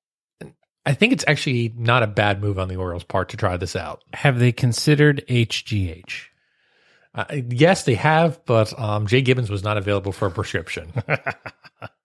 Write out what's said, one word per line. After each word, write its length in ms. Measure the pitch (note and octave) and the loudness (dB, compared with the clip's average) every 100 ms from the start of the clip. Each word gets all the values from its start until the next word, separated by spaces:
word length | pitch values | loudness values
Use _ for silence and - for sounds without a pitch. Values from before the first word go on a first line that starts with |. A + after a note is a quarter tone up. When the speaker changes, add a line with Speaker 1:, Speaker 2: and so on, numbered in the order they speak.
| _ _ _ - D2 _ _ _ C#3+ | _ _ _ -20 -20 _ _ _ -2
Speaker 1:
I 80 | |
think 200 | C#3 A3+ | 2 2
it's 120 | G3 - | 2 0
actually 460 | D3 D3 A#2+ A#2 A#2 | 0 0 -2 -2 -2
not 240 | A#2 B2 | 2 2
a 60 | G#2+ | 2
bad 340 | G2+ G#2 G2 | 2 2 0
move 160 | G#2 F#2+ | -2 -2
on 120 | F#2 | -4
the 80 | F#2 | -6
Orioles' 260 | F#2 F2 | -6 -8
part 260 | - F#2+ F2+ | -4 -4 -4
to 80 | G#2+ | -2
try 180 | G2+ F2+ | -2 -2
this 180 | F2+ F2+ | -4 -6
out. 280 | D#2 - _ | -10 -12 _
Speaker 2:
Have 260 | - D3 B2 | -2 0 4
they 120 | B2 | 2
considered 720 | A#2 B2 A2+ - D3 D3 C#3 - | 2 0 0 2 4 4 2 0
H 360 | B2 A2+ - | 0 0 -4
G 280 | - G#2+ F#2 | -4 -2 -2
H? 400 | E2 - - - _ _ _ _ _ _ _ _ | -6 -14 -16 -16 _ _ _ _ _ _ _ _
Speaker 1:
Uh, 120 | - - D3 A#2+ | -10 -8 -6 -4
yes, 340 | B2 E3 F#3+ | 4 4 4
they 120 | - G#2+ | 2 2
have, 480 | D3+ D#3+ E3 - - | 4 4 2 0 2
but, 320 | A2+ A2 - | 2 2 -2
um, 280 | G#2+ G#2 G#2 | -4 -4 2
Jay 140 | C3 | 2
Gibbons 280 | B2+ B2+ A2 | 4 2 0
was 140 | G2+ | -4
not 140 | G#2 G#2+ | -2 -2
available 340 | F#2+ G2+ G2 | 0 -2 -2
for 160 | - G2+ | -4 -4
a 40 | |
prescription. 600 | G2+ G2 F#2 D#2+ - E2 A#2 | -4 -6 -6 -6 -10 -8 -6
Speaker 2:
<laughs> 140 | - D3 - - - - - _ - _ | -4 -4 -4 -10 -12 -20 -20 _ -20 _